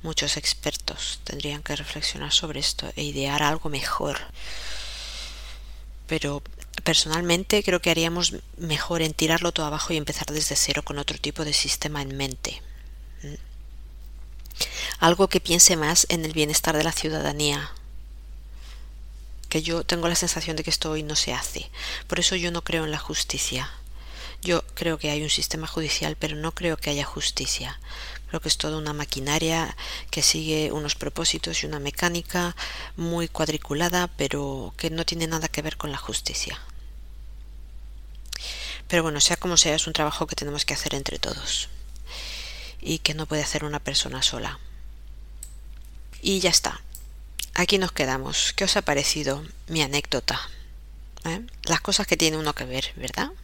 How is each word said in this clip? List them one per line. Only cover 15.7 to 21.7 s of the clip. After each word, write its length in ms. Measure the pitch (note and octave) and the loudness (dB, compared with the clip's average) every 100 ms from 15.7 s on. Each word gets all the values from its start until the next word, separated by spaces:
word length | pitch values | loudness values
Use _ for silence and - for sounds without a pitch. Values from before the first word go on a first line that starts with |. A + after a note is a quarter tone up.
| E3+ | 10
más 300 | D3+ E3+ - | 6 6 6
en 160 | E3+ | 4
el 80 | D#3 | 2
bienestar 440 | D#3 D3+ D3+ - D#3 | 2 4 4 4 4
de 80 | |
la 80 | D#3+ | 4
ciudadanía, 800 | - D#3 D#3 D3 D3 D3 C#3+ D3 - - - - - - - - - - - - - - - - - - | 2 0 0 0 2 2 2 -2 -8 -10 -10 -10 -12 -12 -12 -12 -12 -12 -12 -12 -10 -12 -12 -12 -10 -2
que 140 | D#3+ | 0
yo 220 | D#3+ E3 | 2 0
tengo 240 | - E3+ E3+ | 2 2 4
la 60 | |
sensación 420 | E3+ F3 - D#3+ D#3 | 4 2 0 -2 -2
de 80 | |
que 60 | D#3 | 0
esto 200 | D#3 D#3+ | 0 2
hoy 120 | D#3 | 0
no 120 | D3+ | 0
se 180 | D3+ - | 2 2
hace. 380 | - - - - | 0 -2 -4 -8